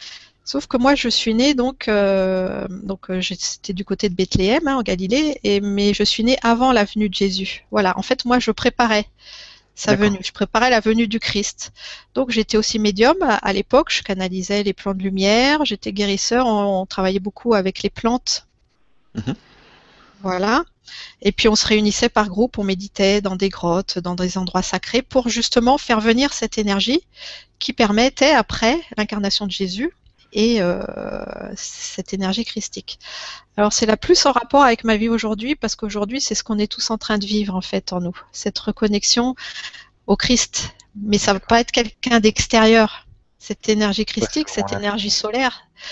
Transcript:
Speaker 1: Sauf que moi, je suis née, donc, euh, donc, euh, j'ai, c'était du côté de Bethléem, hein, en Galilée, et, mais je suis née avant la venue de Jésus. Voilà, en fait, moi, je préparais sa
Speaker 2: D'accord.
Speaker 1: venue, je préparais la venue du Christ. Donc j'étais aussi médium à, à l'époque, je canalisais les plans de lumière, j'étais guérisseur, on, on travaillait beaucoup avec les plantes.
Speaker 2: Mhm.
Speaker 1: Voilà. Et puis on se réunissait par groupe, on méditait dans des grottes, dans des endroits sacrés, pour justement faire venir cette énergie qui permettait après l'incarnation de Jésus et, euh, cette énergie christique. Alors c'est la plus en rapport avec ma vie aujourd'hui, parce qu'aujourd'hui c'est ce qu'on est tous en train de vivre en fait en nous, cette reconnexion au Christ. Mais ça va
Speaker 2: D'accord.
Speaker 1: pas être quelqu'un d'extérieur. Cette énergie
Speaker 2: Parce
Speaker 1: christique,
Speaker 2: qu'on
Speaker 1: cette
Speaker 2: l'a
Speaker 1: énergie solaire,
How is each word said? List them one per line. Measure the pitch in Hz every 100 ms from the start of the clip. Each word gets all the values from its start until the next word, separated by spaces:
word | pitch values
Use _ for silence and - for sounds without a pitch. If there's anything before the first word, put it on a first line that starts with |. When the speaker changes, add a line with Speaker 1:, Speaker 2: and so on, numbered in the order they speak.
| - - - _
Speaker 1:
Sauf | - 277 -
que | 247
moi, | 254 285
je | 240
suis | - -
née, | 220 269
donc, | 277 247 269 -
euh, | 208 202 196 190 185 185 202 190
donc, | 185 202 196 -
euh, | 185
j'ai, | 185 180
c'était | - - -
du | 185
côté | 202 196 208
de |
Bethléem, | 175 185 - 190 269 311
hein, | 269
en |
Galilée, | 196 185 185 254 311 269
et, | 208 202
mais | 202 202 202
je | 196
suis | 208 -
née | 226 262
avant | 233 233 262
la | 240
venue | 208 214 208
de |
Jésus. | - 196 190 190 - -
Voilà, | 214 190 185
en |
fait, | - 269
moi, | 240 247
je | 240
préparais | - 247 - 233 214 208 _ - - - - _ -
sa | -
Speaker 2:
D'accord. | 202 208
Speaker 1:
venue, | 196
je | 185
préparais | - 202 - 247
la | 233
venue | 214 220 233
du | 220
Christ. | - 208 208 - - - - - _
Donc | - 254
j'étais | 220 214 214
aussi | 214 226
médium | 214 190 240 370
à, | 311 208
à | 208
l'époque, | 196 - 254 330
je | -
canalisais | - 190 185 185 185 208
les | 202
plans | 190 202
de | 190
lumière, | 190 190 196 220 269 302
j'étais | 294 208 220
guérisseur, | 196 202 196 - 240 254
on, | 208 202 190
on | 190
travaillait | - 185 196
beaucoup | 196 - 240
avec | 214 190 -
les | 202
plantes. | - 233 247 - - - _ _ _ _ _ _
Speaker 2:
Mhm. | 113 117 - _ _ _ - _ _ _ _
Speaker 1:
Voilà. | 190 185 202 254 - _ - - - -
Et | 202
puis | - 226
on | 214
se | -
réunissait | 214 208 - 240
par | - 208
groupe, | 185 247 -
on |
méditait | 196 190 202 - 196 208
dans | 196 185
des | 196
grottes, | - 170 175 196 185
dans | 175
des | 180 180 185
endroits | 185 185
sacrés, | 190 185 - 240
pour | - 262 240
justement | 226 - 247 233 285
faire | - 226
venir | 220 226 277
cette | - 220 -
énergie | 208 196 202 302 - - - - - _
qui | -
permettait | - 220 208 254 - 277
après | 277 214 - 226 320 - -
l'incarnation | 208 208 196 - 208
de |
Jésus | - 190 190 302 - _ _ _
et, | - 226 226
euh, | 175 180 - - 50 - - - - 196
cette | - - - - -
énergie | 196 190 190
christique. | 233 - - - - - - - - - _ -
Alors | 208
c'est | -
la | 220 220
plus | - 359
en | 285
rapport | 254 262 277
avec | 269 226
ma | 226 214
vie | 226
aujourd'hui, | 226 220 214 240 302
parce | 226 -
qu'aujourd'hui | 208 208 202 254
c'est | -
ce | 208
qu'on | - 208
est | 208
tous | - -
en | 220
train | - 214
de | 196
vivre | 214 202
en | 185
fait | - 190 -
en | 180
nous, | 175 - -
cette | - 202 -
reconnexion | - - 214 208 - 240 247 254 - - - - - _ -
au | 202
Christ. | - 247 - - - - _ 208
Mais | 208 202
ça | -
va |
Speaker 2:
D'accord. | 196 -
Speaker 1:
pas | 233
être | 240
quelqu'un | - 226 - 262 233
d'extérieur. | 214 - - 226 220 226 214 - - - _ _
Cette | - 208 -
énergie | 214 214 196 214
Speaker 2:
Parce | - 214
Speaker 1:
christique, | 302 302
Speaker 2:
qu'on |
Speaker 1:
cette | - 196
Speaker 2:
l'a | 202
Speaker 1:
énergie | 202 208 202
solaire, | - 214 233 262 - _ _ -